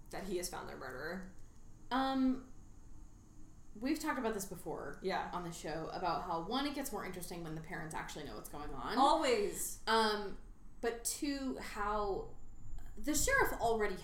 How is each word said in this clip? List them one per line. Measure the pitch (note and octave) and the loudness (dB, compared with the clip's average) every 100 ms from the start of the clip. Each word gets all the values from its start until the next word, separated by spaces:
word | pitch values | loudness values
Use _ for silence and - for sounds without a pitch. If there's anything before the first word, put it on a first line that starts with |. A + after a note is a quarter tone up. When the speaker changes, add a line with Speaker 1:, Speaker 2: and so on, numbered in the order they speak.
| - | -8
Speaker 1:
that | D#3+ | -6
he | F#3+ F3+ | -2 -2
has | F3+ | -2
found | E3+ C#3+ | -6 -8
their | C#3+ | -8
murderer. | C3+ B2+ D#3 F#3+ F#3 - - - - - - | -8 -6 -4 -4 -6 -10 -12 -12 -14 -12 0
Speaker 2:
Um, | B3+ C4+ C4 C4 B3+ - - - - - - - - - - - - - G#3 | 4 4 6 4 4 -2 -14 -14 -16 -12 -12 -12 -16 -18 -14 -14 -14 -12 -4
we've | B3+ D#4 | 0 0
talked | D#4 C4+ | 2 2
about | A3+ | 2
this | G#3 - | 0 -4
before | E3+ E3+ - - - | -6 -6 -6 -6 -4
Speaker 1:
Yeah. | F#3 F3+ F3+ | 0 0 0
Speaker 2:
on | F3 | -4
the | E3+ | -4
show | E3 E3 D#3 D#3+ | -6 -4 -4 -4
about | - F3+ E3+ | -2 0 0
how, | F3+ E3 | 0 -2
one, | E3 B3+ D4 | 0 0 0
it | |
gets | D4 - | -2 -4
more | G3+ F#3 | -4 -4
interesting | F3+ E3 E3+ | -6 -6 -6
when | E3 D#3+ | -6 -6
the | |
parents | - E3 D#3 | -6 -6 -6
actually | D#3 - E3 C#3 | -6 -6 -6 -6
know | G#2+ | -8
what's | - | -8
going | C#3+ D3 - | -6 -4 -4
on. | B2+ A#3 | 0 6
Speaker 1:
Always. | C#4+ D#4+ C#4+ A3+ G3 D#3+ - - - | 8 8 6 4 4 0 -4 -4 4
Speaker 2:
Um, | A3+ A3 G#3 G3+ - - - - - | 6 6 4 0 -6 -8 -12 -12 -2
but | A#3 A#3 | -2 0
two, | - - C#4+ C#4 C4 - | -2 -2 0 0 -2 -2
how | - A3 G#3 G#3+ G3+ F#3 - - - - - - - - | -4 -2 2 2 2 0 -2 -6 -6 -4 -2 -2 -2 -2
the | C#4+ D4+ | 2 4
sheriff | - C5 - A#3 | 6 6 6 4
already | A3+ A3 G3+ F#3+ | 4 4 4 0